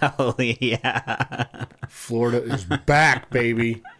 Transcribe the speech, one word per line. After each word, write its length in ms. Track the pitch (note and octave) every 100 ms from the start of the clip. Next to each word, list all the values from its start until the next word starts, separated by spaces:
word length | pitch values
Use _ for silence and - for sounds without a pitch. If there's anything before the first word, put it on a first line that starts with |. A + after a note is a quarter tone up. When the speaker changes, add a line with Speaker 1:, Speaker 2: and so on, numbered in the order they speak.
Speaker 1:
Hell 360 | C#3+ - B2+ A2
yeah. 1300 | B2 A2+ B2 A#2 C3 A#2 A#2+ A2+ A#2+ - A#2+ - B2+ - -
Speaker 2:
Florida 520 | - - A#2 A#2+ A#2+
is 200 | A2+ C3
back, 640 | F2+ C#3+ - C#3+ D#3 B2 -
baby. 520 | B2+ A#2 A#2 A#2 A2+ - -